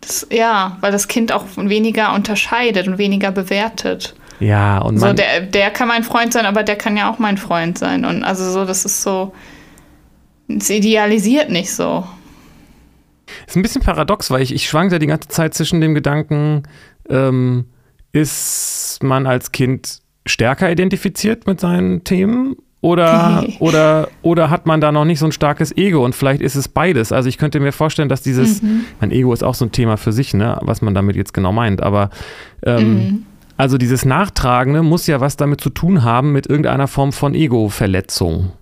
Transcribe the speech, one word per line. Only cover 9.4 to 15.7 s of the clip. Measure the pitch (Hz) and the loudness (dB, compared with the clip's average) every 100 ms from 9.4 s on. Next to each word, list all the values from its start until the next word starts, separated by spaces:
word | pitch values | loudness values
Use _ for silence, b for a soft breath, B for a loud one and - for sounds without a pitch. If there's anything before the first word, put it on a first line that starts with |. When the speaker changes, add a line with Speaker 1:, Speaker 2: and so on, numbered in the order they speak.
| B B B B B B B _ _ _ _ | B B B B B B B _ _ _ _
Speaker 1:
es | - - | -6 -2
idealisiert | 208 208 220 208 214 196 269 294 | 0 2 2 2 2 2 2 2
nicht | 180 175 - | -2 -4 -4
so. | 165 160 180 B B B B B B B B B _ _ - B B | -4 -4 -6 B B B B B B B B B _ _ -20 B B
Speaker 2:
Ist | - | -2
ein | |
bisschen | 196 277 | 0 0
paradox, | - 165 156 208 - | -2 0 0 -2 0
weil | 131 | -2
ich, | 131 | 0
ich | - - | -2 -2
schwank | 151 190 | 0 2
da | 175 | 2
die | 151 | 0
ganze | 156 - | -2 -4
Zeit | - 160 | -2 -2
zwischen | - 156 | -2 -2